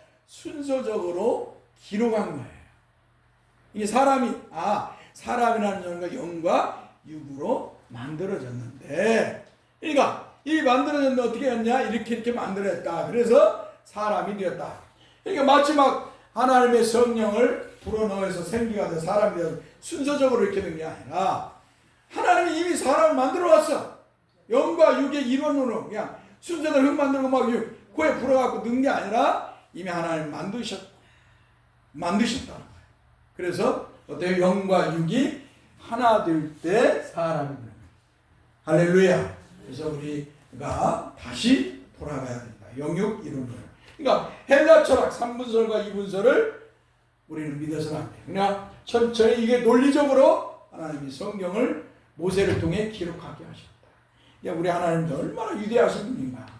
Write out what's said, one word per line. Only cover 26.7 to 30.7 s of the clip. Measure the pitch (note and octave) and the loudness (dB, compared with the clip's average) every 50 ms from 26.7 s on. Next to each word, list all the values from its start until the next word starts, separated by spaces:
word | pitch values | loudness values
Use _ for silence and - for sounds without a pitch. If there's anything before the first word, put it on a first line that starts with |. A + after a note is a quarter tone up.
| D4+ C4+ C4+ | 2 4 4
흙 | C#4+ C#4 | 4 2
만들고 | D4 C#4+ C4+ C4+ C4+ C4 | 0 0 0 0 0 0
막 | B3+ C4 B3+ A#3 A#3 | 0 0 0 2 0
육, | A#3 G3+ - - - - - _ - | 0 -2 -4 -6 -10 -16 -20 _ -4
코에 | D#4 D#4 C#4+ - | 0 0 0 0
불어갖고 | - A3 C#4 C4 C4 B3+ B3 A#3+ G#3 F#3 | 0 0 2 2 2 2 0 -2 -4 -4
넣은 | A#3 B3 C4 | -2 -2 0
게 | C4+ C#4 | 0 0
아니라 | - - F#3 G3+ G#3+ B3 C4+ E4 - - - - - - _ _ - | 0 -2 -2 0 0 2 2 2 2 0 -4 -10 -16 -20 _ _ -16
이미 | E3 F#3 F3+ | -12 -8 -6
하나님 | E3+ E3+ E3 E3+ E3 D#3 D#3 D3 | -4 -4 -4 -2 -4 -4 -4 -6
만드셨-, | D3 D3+ E3+ G3 A3 B3 A3 - | -8 -8 -8 -8 -6 -6 -8 -8